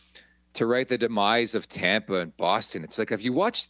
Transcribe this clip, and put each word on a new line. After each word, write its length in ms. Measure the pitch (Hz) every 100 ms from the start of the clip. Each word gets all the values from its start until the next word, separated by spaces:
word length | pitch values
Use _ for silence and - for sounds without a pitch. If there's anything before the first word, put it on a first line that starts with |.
| _ - - _ _
to 120 | - 117
write 220 | 123 131
the 100 | 123
demise 560 | 117 107 101 117 117
of 140 | 107 -
Tampa 460 | - 90 110 -
and 220 | 92 85 -
Boston. 460 | 85 107 - 92
It's 160 | 78 -
like, 120 | 107
have 120 | 107
you 100 | 123
watched 360 | 131 220 -